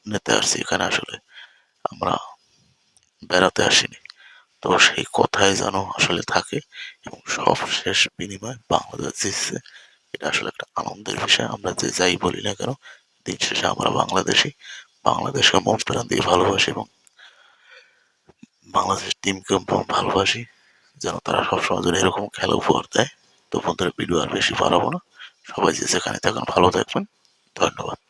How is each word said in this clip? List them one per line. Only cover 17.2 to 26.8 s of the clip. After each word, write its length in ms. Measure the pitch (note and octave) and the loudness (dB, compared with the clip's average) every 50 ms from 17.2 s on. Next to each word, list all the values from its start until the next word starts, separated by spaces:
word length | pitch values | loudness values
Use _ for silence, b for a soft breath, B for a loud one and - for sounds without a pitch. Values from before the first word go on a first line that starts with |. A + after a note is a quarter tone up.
| b b b b b b b b b b b b b b b b b b b b _ - _ _ - _ _ _ _ G2 - | b b b b b b b b b b b b b b b b b b b b _ -20 _ _ -20 _ _ _ _ -2 -2
বাংলাদেশ 340 | - F#2 F#2+ F#2+ F#2+ F#2+ F#2 - _ | 0 2 2 0 -2 -2 -6 -8 _
টিমকে 320 | - G2 G2 F#2+ F#2 - G2 F#2+ F#2+ - G2 G2 F#2+ - - | -2 -4 -4 -2 0 0 0 0 2 0 0 0 0 0 -2
ভালোবাসি, 480 | - F#2+ G2 - F#2+ G2 - - A#2 A#2+ - b b b b b b b b b - | -2 0 2 2 2 2 2 0 -2 -6 -12 b b b b b b b b b -8
যেন 140 | - - E2+ - _ | -6 -6 -6 -6 _
তারা 140 | - - - - - | -2 -2 0 0 0
সবসময় 340 | - - - - F#2 F#2+ F#2 | 0 0 0 0 0 0 0
যেন 100 | F2+ F2 F2 | 0 2 2
এরকম 220 | - F#2 - - G#2 - - | 2 2 0 0 -6 -8 -6
খেলা 180 | - - F#2+ - - | -4 0 0 0 2
উপহার 220 | - - - - - - - | 4 2 2 2 2 0 0
দেয়। 160 | G#2+ A#2+ - - _ _ _ _ _ _ _ | 0 0 0 -4 _ _ _ _ _ _ _
তো 60 | - - - | -6 -4 -2
বন্ধুরা, 260 | - E2 - F2+ F2 - - | -4 -2 0 -2 -2 -2 -4
ভিডিও 200 | - - F2 D#2+ | -4 0 0 0
আর 60 | - - - | 0 0 -2
বেশি 160 | - - - A2 - | 0 0 0 2 2
বাড়াবো 260 | F#2 - - F2 - - - | 2 4 4 4 2 0 -4
না, 60 | F3+ _ _ B B B B B B _ - | -6 _ _ B B B B B B _ -10
সবাই 220 | - - - - - - | -4 0 2 2 2 0
যে 60 | - - | -2 -2
যেখানে 260 | - - - - - - - | -2 -2 -2 -2 -4 -2 -2
থাকেন 200 | - - - - - - | -2 -2 -2 -4 0 2
ভালো 140 | F2+ F2+ F2+ - | 4 4 4 4
থাকবেন, 280 | G2 | 2